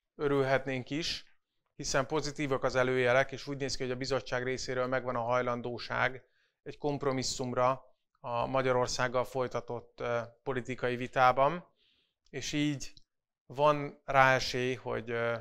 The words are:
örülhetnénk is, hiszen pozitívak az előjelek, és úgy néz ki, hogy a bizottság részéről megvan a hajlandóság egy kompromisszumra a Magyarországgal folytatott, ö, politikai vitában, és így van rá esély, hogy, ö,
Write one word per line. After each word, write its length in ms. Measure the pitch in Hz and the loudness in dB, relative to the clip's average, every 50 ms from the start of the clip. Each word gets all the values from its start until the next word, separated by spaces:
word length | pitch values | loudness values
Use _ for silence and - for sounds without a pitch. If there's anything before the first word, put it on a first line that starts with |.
| _ _ _ | _ _ _
örülhetnénk 760 | - 151 139 143 139 131 131 135 127 135 139 131 127 120 - | -2 0 2 2 2 2 4 2 0 0 -2 -6 -6 -6 -6
is, 360 | 139 156 170 - - - - - _ _ _ _ _ _ _ _ _ | -6 -6 -4 -6 -6 -8 -10 -16 _ _ _ _ _ _ _ _ _
hiszen 320 | - 143 - - 143 131 | -10 -6 -2 0 0 0
pozitívak 560 | - 156 156 151 147 135 - 151 131 135 123 - | 0 -2 -2 -2 -4 -4 -4 -2 -2 0 0 0
az 120 | 131 117 | 0 2
előjelek, 560 | 127 127 127 127 127 127 120 123 135 135 - | 2 2 2 2 2 4 4 4 4 2 0
és 160 | 135 120 - | -2 -10 -8
úgy 100 | 143 143 | -8 -8
néz 180 | 131 135 131 - | -6 -6 -4 -4
ki, 80 | - 135 | -4 -4
hogy 80 | 123 | -4
a 40 | 127 | -4
bizottság 480 | 123 135 127 135 127 - - 135 123 123 | -4 -4 -2 -2 -2 -2 -2 -4 -4 -2
részéről 440 | 131 131 120 - - 127 127 127 | -4 -4 -4 -6 -4 -4 -2 -2
megvan 280 | 127 131 131 123 127 123 | -2 -2 -2 -2 -4 -4
a 60 | 120 | -2
hajlandóság 1000 | 113 120 123 123 123 123 120 120 117 123 120 110 - - 120 117 120 127 - - - _ _ _ _ _ _ _ - | -2 0 0 0 0 0 -2 -2 -4 -6 -8 -8 -8 -6 -2 0 0 0 -2 -6 -16 _ _ _ _ _ _ _ -16
egy 140 | - - | -14 -8
kompromisszumra 1160 | - - 147 143 135 143 139 131 131 123 - - - 131 123 120 127 123 127 135 127 - _ _ _ _ _ _ _ | -4 -2 -2 -2 0 0 0 0 0 -2 -2 -4 -4 -4 -2 0 2 2 2 2 0 -6 _ _ _ _ _ _ _
a 260 | - 127 120 117 127 | -10 -6 -4 -2 0
Magyarországgal 760 | 131 131 135 127 131 127 123 123 113 - - 127 123 120 127 120 | 0 2 2 4 4 4 2 2 0 0 0 0 0 0 0 -2
folytatott, 760 | - - 131 127 120 - 120 - - 120 113 - - _ - | -2 -2 -4 -2 -2 -4 -6 -6 -6 -8 -10 -10 -12 _ -6
ö, 200 | 123 120 120 117 113 110 - _ - | -4 -2 -2 -2 -4 -6 -12 _ -6
politikai 520 | 135 127 127 117 - 127 - - 123 123 | -4 -4 -4 -4 -6 -4 -2 -2 -2 -2
vitában, 680 | 120 127 117 - 135 127 127 123 135 135 147 170 175 - _ _ _ _ _ _ _ _ _ _ _ _ _ | -2 -4 0 4 6 8 8 8 6 4 2 2 -2 -8 _ _ _ _ _ _ _ _ _ _ _ _ _
és 240 | - 135 - - - | -12 -10 -6 -4 -2
így 400 | 147 147 147 143 131 - - - - - _ _ _ _ _ _ _ _ | 0 0 0 -2 -4 -8 -12 -14 -18 -20 _ _ _ _ _ _ _ _
van 560 | - 123 131 147 151 147 147 143 143 - - _ | -8 0 2 4 4 4 2 0 -6 -10 -12 _
rá 280 | - 135 135 131 131 131 | 2 6 6 8 8 6
esély, 400 | 127 - - - 127 123 127 127 | 4 2 -2 -2 -2 -2 -2 -2
hogy, 360 | 117 - 123 120 117 110 117 | -4 -4 -4 -4 -4 -4 -4
ö, 260 | 117 117 117 117 117 113 | -2 -2 0 -2 -2 -4